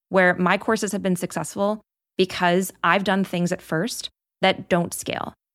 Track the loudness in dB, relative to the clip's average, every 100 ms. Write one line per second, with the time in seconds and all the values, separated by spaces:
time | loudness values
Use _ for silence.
0 | -2 2 4 4 2 2 0 -2 0 -2
1 | -2 -2 -2 -6 -6 -2 -2 -2 _ _
2 | _ -2 -2 2 2 2 0 -2 2 2
3 | 2 0 0 -2 -2 -4 -4 -4 -2 -6
4 | -12 _ _ 0 0 0 0 0 0 -6
5 | -8 -8 -8 -12 _